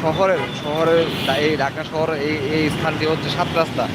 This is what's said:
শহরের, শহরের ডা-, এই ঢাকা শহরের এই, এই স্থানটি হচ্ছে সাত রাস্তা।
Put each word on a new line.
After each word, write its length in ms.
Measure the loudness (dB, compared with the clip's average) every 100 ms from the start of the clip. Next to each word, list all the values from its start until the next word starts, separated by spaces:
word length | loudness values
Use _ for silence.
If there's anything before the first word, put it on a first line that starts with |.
শহরের, 360 | 0 2 2 2 -2 -6
শহরের 400 | -4 0 4 4 2 0 0
ডা-, 80 |
এই 220 | 2 2 2
ঢাকা 280 | 0 -4
শহরের 380 | -6 -2 -2 0
এই, 140 | -2 -2
এই 340 | 0 0 0
স্থানটি 360 | 0 -2 0 0
হচ্ছে 240 | 0 -2
সাত 180 | -2 0 0
রাস্তা। 320 | 0 0 -2